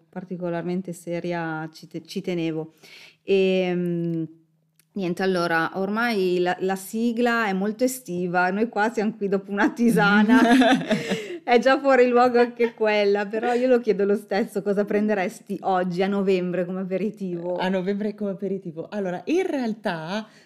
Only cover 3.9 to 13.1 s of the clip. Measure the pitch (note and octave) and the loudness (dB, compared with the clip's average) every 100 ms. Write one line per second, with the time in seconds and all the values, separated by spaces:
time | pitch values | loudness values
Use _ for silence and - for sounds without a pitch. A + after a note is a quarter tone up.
3.9 | E3+ E3+ E3 D#3+ - _ _ _ _ _ | -2 -2 -4 -6 -10 _ _ _ _ _
4.9 | G#3 F3 F3 F#3+ F3+ E3+ E3 D#3+ F#3+ F#3+ | -6 -4 -2 0 0 0 0 -2 -4 -4
5.9 | A3 A#3+ G#3+ F#3 F3+ F3+ F3+ F#3+ F#3+ - | -2 -2 0 0 0 0 0 -2 -4 -6
6.9 | A3 A#3+ A3+ A#3+ A#3 G#3+ F#3+ G#3 G#3+ B3+ | -2 -2 0 0 0 0 -2 -2 -2 -2
7.9 | B3+ - F3 F3+ F3+ F3+ G3 A3+ G#3 A3 | -2 -8 -6 -2 2 2 0 -2 0 -2
8.9 | A#3 G#3+ G#3+ G3 G3 G3 G3+ C4+ - A#3 | 0 -4 -2 -2 -2 -2 0 0 2 2
9.9 | F3+ G3+ G#3 G#3 B3+ A#3 B3+ A#3+ C4 - | 4 4 6 6 6 6 6 6 4 0
10.9 | G3+ - G#3+ - F4 - A#3+ C4 C4+ C#4 | -2 -2 -6 -6 -8 2 4 4 2 4
11.9 | B3+ B3 A#3+ B3 A#3+ A#3+ A#3 A#3 - G#3+ | 4 6 6 4 4 2 0 -2 0 0
12.9 | G#3 G3+ | 2 2